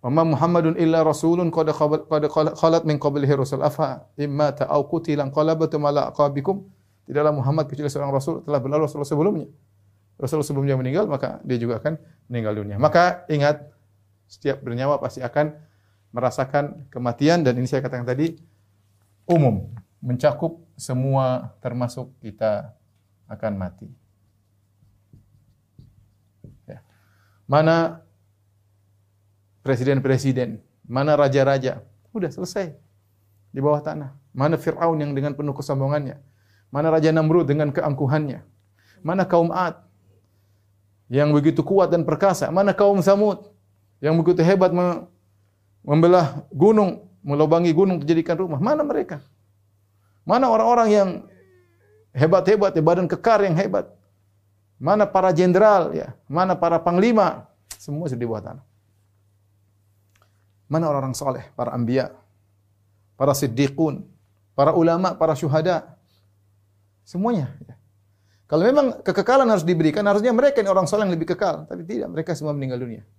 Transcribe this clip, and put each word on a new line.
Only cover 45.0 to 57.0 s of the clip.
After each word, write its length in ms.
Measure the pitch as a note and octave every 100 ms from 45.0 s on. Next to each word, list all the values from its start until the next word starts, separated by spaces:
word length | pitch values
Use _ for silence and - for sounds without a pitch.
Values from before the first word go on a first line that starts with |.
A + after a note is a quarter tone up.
| - _ _ _ _ _ _ _ -
membelah 560 | D3+ E3 F3+ D3+ - -
gunung, 560 | C3+ F#3+ A3 G3 - - _
melobangi 480 | - C#3+ D3+ E3 F3
gunung 320 | D#3+ G3 F3+
dijadikan 320 | C#3+ E3 E3
rumah? 240 | E3+ F#3 C#3+
Mana 240 | G#3 D4+
mereka? 400 | D4 D4+ - D3 _ _ _ _ _ _ _ _ _ _ -
Mana 240 | A3+ C4
orang-orang 400 | A3 A3+ A#3+ A3+
yang 200 | G#3 G3 E3 - _ _ _ _ _ _ _ _
hebat-hebat, 640 | C3 D3+ F#3 F3+ G#3 D3+
ya, 80 | E3
badan 240 | D#3 F3 F3+
kekar 400 | - - A3 G3+
yang 80 |
hebat? 400 | D#3+ G3+ F#3+ - _ _ _ _ _ _ _ _ _
Mana 240 | C3+ G#3 G3+
para 240 | G3 F#3
jenderal, 640 | D#3+ F3+ F3+ G#3+ G3+ D#3+
ya? 240 | D#2+ - - _
Mana 320 | D3 F#3 F#3
para 240 | E3+ E3
panglima? 640 | E3 F3